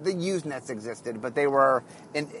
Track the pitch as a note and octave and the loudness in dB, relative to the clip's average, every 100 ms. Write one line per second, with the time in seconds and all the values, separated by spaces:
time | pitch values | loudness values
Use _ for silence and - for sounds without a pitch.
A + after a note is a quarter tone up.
0 | F#3+ F3+ F3+ F#3 D#3 C3 B2 A2+ A2+ A2 | -4 -2 -2 -2 -4 -8 -8 -8 -8 -8
1 | B2 A2 B2 C3 C#3+ C#3 C3+ B2+ - - | -8 -6 -4 0 4 6 6 4 0 -20
2 | - D3+ D3 - | -8 -6 -6 -10